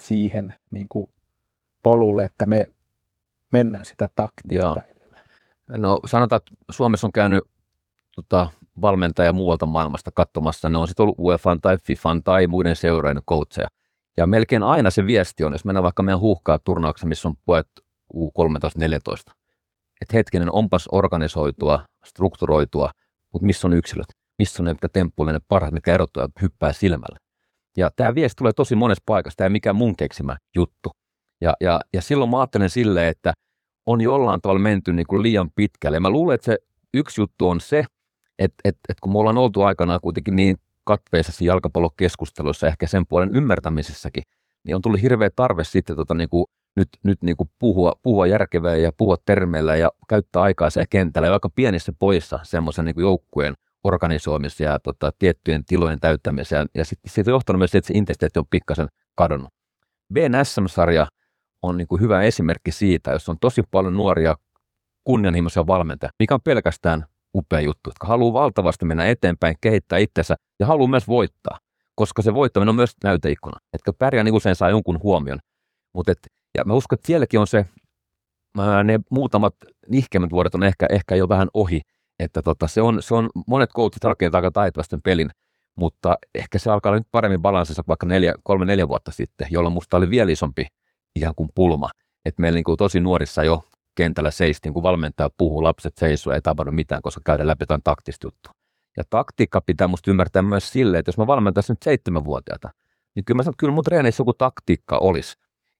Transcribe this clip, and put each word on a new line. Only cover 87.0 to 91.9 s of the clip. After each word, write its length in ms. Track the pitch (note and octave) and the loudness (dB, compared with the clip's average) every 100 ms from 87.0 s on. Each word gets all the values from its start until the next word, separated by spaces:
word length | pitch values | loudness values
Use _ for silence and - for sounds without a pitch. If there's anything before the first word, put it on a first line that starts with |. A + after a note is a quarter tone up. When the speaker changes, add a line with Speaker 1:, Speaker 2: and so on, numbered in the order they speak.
| A2+ | 0
Speaker 2:
paremmin 320 | A#2+ A2 F#2 | 0 0 0
balanssissa 420 | F#2 F#2+ E2 D#2+ E2 | 0 0 -2 -4 -4
vaikka 180 | E2 F2 | -2 0
neljä, 280 | F#2 F2 - | 2 2 0
kolme, 220 | - G2 | -2 0
neljä 240 | F#2 G2+ D#2+ | 2 0 0
vuotta 220 | A#1 - | -2 -8
sitten, 360 | - B1 - C#2 | -10 -10 -10 -6
jolloin 220 | E2 E2+ | -2 -2
musta 240 | E2+ - F2+ | -2 0 0
oli 140 | F2+ | 2
vielä 220 | A#2+ G2+ | 2 2
isompi 340 | D#2 D#2 - C#2 _ _ _ _ - | 0 -4 -6 -10 _ _ _ _ -6
ikään 180 | D#2 | -4
kuin 140 | D#2+ D#2 | -4 -4
pulma, 360 | - F#2 D2+ - | 0 2 2 -4